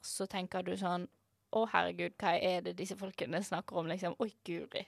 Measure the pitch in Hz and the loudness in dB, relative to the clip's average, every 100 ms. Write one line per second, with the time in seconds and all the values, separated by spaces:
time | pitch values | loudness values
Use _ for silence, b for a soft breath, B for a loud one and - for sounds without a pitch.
0 | - - 196 196 185 185 185 185 185 180 | -4 -4 -2 -2 -2 -2 -2 0 2 0
1 | 180 _ _ _ _ 220 220 180 175 175 | -2 _ _ _ _ 2 4 4 4 2
2 | 175 - 196 170 185 180 180 175 185 196 | -2 0 2 4 4 2 0 -4 -6 -6
3 | 190 - 165 165 202 170 - 175 165 180 | -8 -4 -2 -2 -2 -4 -2 -2 -2 -2
4 | 180 - 214 - - 170 147 - | -2 -2 -4 -4 -6 -6 -4 -6